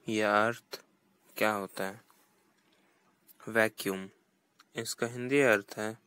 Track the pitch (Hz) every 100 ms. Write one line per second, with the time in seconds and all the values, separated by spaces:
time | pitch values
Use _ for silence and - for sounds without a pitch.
0 | - 107 107 104 110 120 _ - _ _
1 | _ _ _ - 107 104 95 - 95 107
2 | _ _ _ _ _ _ _ _ _ _
3 | _ _ _ - - 113 110 - 98 95
4 | 95 _ _ _ _ _ _ - 117 -
5 | 117 123 123 143 131 107 101 - 107 117